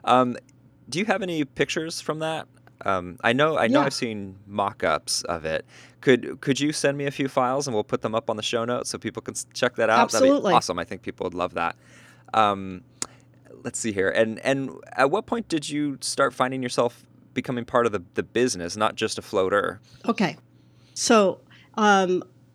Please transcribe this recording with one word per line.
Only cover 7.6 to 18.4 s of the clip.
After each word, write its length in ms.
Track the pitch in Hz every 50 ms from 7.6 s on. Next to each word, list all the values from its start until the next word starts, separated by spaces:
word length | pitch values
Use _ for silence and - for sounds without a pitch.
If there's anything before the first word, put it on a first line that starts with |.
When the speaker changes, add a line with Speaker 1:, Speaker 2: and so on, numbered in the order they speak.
| 147
Speaker 1:
and 80 | 143 113
we'll 80 | 107 104
put 180 | - 127 -
them 140 | - 113 110
up 120 | 113 - -
on 80 | 110
the 60 | 107 -
show 220 | - - 113 113
notes 240 | 120 123 123 - -
so 80 | -
people 240 | 104 - 110 - 113
can 120 | - 113 113
s-, 100 | - - _ -
check 220 | - 123 123 -
that 140 | - 113 110
out? 100 | 110 120
Speaker 2:
Absolutely. 340 | - - - 113 262 269 285
Speaker 1:
That'd 140 | 285 - 202
be 40 | 156
awesome. 240 | 113 - - 85 85
I 40 | 82
think 200 | - 101 90 -
people 220 | 98 - - -
would 100 | 90 87
love 180 | 87 87 87 85
that. 220 | 87 85 85 - _ _ - - - - - - _ _ - -
Um, 500 | 110 107 101 101 98 95 95 92 90 - _ _ - - - - - _ _ _ - _ - - - -
let's 140 | 123 -
see 140 | - - 113
here. 180 | 98 98 92 92
And, 300 | - 110 113 110 110 -
and 320 | - 131 139 139 135 110 67 - - - -
at 180 | - 135 139
what 160 | 170 214 -
point 200 | - 240 233 214
did 220 | - 170 156 147 151
you 300 | 147 147 147 143 135 -
start 320 | - - - - 139 131 -
finding 300 | - 127 127 131 131 127
yourself 420 | 120 - 139 120 120 - - - _ _ - - _ -
becoming 300 | 131 - - 127 120 117
part 200 | - - 120 117
of 60 | 113
the, 100 | 101 95 87 - -
the 80 | 110 90
business, 520 | - - 113